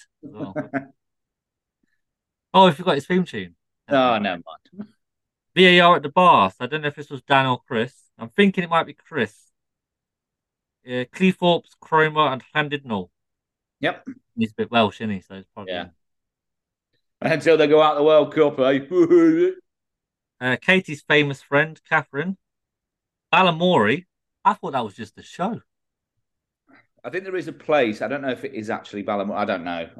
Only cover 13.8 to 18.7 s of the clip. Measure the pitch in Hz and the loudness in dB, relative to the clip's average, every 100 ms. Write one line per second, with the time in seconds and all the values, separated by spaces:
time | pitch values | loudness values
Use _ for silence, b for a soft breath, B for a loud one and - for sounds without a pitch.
13.8 | 151 - - 131 _ - 113 - 104 117 | -6 -6 -12 -20 _ -8 -6 -6 -4 0
14.8 | 104 - 110 95 - 98 95 - 95 90 | -2 -4 -8 -10 -12 -20 -20 -18 -12 -12
15.8 | 87 85 _ _ _ _ _ _ _ _ | -12 _ _ _ _ _ _ _ _ _
16.8 | _ _ _ - - 156 165 156 151 151 | _ _ _ -8 -4 0 2 4 6 4
17.8 | 151 147 147 156 143 151 147 143 127 | 4 4 4 4 4 2 0 2 0